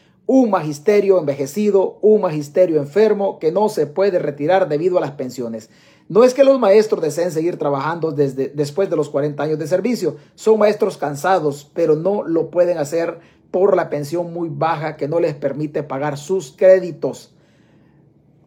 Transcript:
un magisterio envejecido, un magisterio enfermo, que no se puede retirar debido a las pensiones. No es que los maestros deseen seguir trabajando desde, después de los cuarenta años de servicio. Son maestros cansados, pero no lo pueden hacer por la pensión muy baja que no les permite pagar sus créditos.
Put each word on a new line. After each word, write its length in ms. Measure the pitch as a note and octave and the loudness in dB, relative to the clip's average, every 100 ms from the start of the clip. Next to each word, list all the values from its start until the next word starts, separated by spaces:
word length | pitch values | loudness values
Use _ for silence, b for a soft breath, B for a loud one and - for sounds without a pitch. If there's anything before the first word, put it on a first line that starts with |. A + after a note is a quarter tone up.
| b b - | b b 2
un 240 | C4 A3+ | 4 4
magisterio 680 | F#3 D3+ C#3+ - G#3 G3 F3+ | 0 -2 -4 2 2 4 2
envejecido, 800 | D3+ - C3+ G#3 G#3 F#3+ - - | 2 -4 -4 -2 2 2 0 0
un 200 | G#3+ G#3 | 2 4
magisterio 580 | F#3 D3+ C#3+ - F3+ D3+ | 2 -4 -4 0 2 2
enfermo, 580 | C#3+ G3+ A3 G3+ G3 - | 0 2 2 2 -2 -2
que 140 | D#3+ | -2
no 180 | F#3+ G#3+ | 0 0
se 160 | - C#3+ | 0 -4
puede 320 | F#3 G3+ F3 | 0 0 0
retirar 500 | D3+ C#3+ D3+ F#3+ F3 | -4 -4 0 2 2
debido 300 | D3+ F#3 F3+ | 0 0 0
a 40 | |
las 100 | D3+ | -2
pensiones. 580 | C#3+ B2+ C3 A#2 A2+ - b b b - | -8 -10 -8 -10 -10 -14 b b b -2
No 140 | F#3 | 4
es 100 | B3+ | 4
que 100 | C4 | 6
los 160 | C4+ C4+ | 4 6
maestros 440 | G3+ G#3+ G#3+ F#3+ | 6 4 4 -2
deseen 280 | D#3 C#3+ F3 | -2 -2 -4
seguir 280 | D#3 E3+ - | -2 -4 -2
trabajando 520 | D3 C#3 D3+ E3+ D#3+ | -2 -2 -4 -4 -4
desde, 360 | D3 C#3 B2+ C3 | 0 -2 0 -6
después 420 | D3 C#3+ F#3+ G3 | -4 -4 -2 -2
de 60 | D#3+ | -2
los 140 | C#3+ | -2
cuarenta 340 | C#3+ D3 C#3+ | -2 -4 -4
años 160 | D#3 D3+ | -4 -4
de 80 | D3+ | -2
servicio. 480 | F3+ A3+ A3+ E3 C#3+ B | -2 0 -2 -2 -6 B
Son 240 | _ G#3+ A3 | _ 2 4
maestros 400 | G#3 G#3 G3 - | 2 2 -2 -2
cansados, 720 | D3 C#3 F3+ F#3+ D3 C#3+ - E3 | -8 -4 0 0 0 -6 -10 -2
pero 200 | D#3+ D#3 | 0 0
no 280 | F3+ G#3 | 0 -4
lo 260 | D#3+ E3 - | -2 -4 -2
pueden 300 | F3 F3 E3+ | 0 0 0
hacer 400 | C#3+ E3 E3+ E3+ b b _ | -4 -4 -4 -8 b b _
por 240 | F#3 G3 F3+ | 0 2 2
la 140 | D#3+ | -2
pensión 420 | D3 D3 E3+ E3+ | -6 -6 -6 -6
muy 160 | E3+ E3 | -8 -8
baja 480 | C#3+ D#3+ D#3 D#3 D3 | -4 -4 -2 -6 -6
que 140 | C#3+ | -4
no 100 | E3+ | 0
les 160 | E3 D3 | -2 -2
permite 480 | C3+ C#3 D3+ D#3+ | -6 -4 -6 -6
pagar 340 | C#3+ C3+ D3 C#3+ | -8 -6 -6 -6
sus 360 | - F#3+ D3 | -6 -6 -6
créditos. 840 | - F#3+ F#3 F3 D3 C3+ A#2+ - b b b b b b b b _ _ _ | 4 6 6 2 -6 -8 -8 -18 b b b b b b b b _ _ _